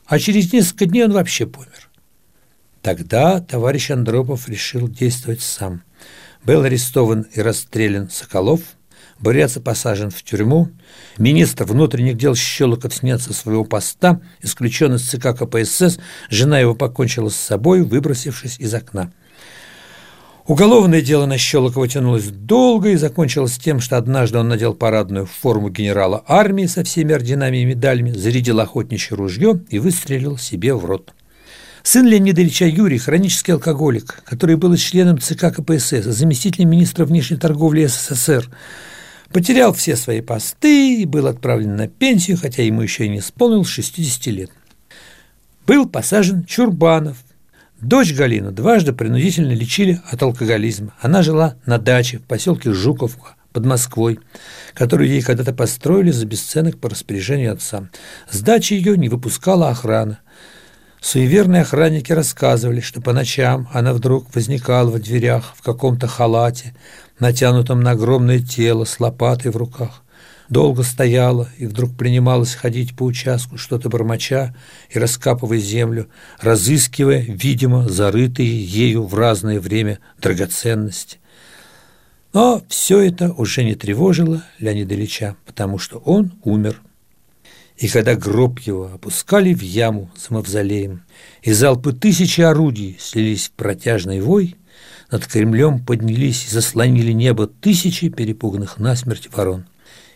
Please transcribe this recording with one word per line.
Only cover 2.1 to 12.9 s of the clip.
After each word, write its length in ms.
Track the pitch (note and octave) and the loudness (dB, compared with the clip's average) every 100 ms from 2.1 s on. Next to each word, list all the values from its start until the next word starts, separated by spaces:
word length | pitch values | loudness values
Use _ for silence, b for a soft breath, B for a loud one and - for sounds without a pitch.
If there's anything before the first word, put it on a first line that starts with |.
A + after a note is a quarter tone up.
| _ _ _ _ _ _ _ | _ _ _ _ _ _ _
Тогда 580 | G#2+ E2+ E2+ A2 D#3+ F#3+ | -6 -6 -2 2 2 2
товарищ 500 | F3 B2 A#2+ C#3 B2 | -2 -2 -2 -2 -2
Андропов 580 | C3 A2 A#2 B2+ B2+ - | -2 0 -2 -2 -6 -8
решил 400 | G2+ - B2 A#2+ | -10 -8 -6 -6
действовать 520 | - B2+ A#2+ - A2+ | -2 -2 -2 -6 -8
сам. 420 | - - F#2+ F2 - B B B B B | -8 -8 -8 -10 -14 B B B B B
Был 180 | - D#3 | 0 2
арестован 640 | C3+ B2+ - C#3 A2+ A2 G#2+ | 2 0 -2 0 2 0 -2
и 80 | - | -4
расстрелян 680 | G#2+ G#2+ - A2+ G#2+ G2+ F#2+ | -2 -2 -6 -2 -2 -2 -6
Соколов, 520 | - - F#2+ G2 E3 - - _ b b _ | -12 -6 -2 0 0 -2 -20 _ b b _
Буряца 420 | A2+ C3 C#3+ C3 | 0 2 0 -2
посажен 500 | A#2+ A2 B2 G2+ G#2 | -6 -4 -4 -4 -6
в 120 | - | -10
тюрьму, 460 | - G#2 G#2+ D#3+ E3+ - B B B - | -8 -2 2 2 0 -4 B B B -2
министр 460 | A2 D#3 C#3+ - | 2 2 0 -4
внутренних 520 | - A2+ D#3 B2 B2+ A#2 | -2 0 2 0 -2 0
дел 200 | C#3 B2 | 0 0
Щелоков 580 | - - C3 A#2+ A#2+ | -4 -2 0 0 -4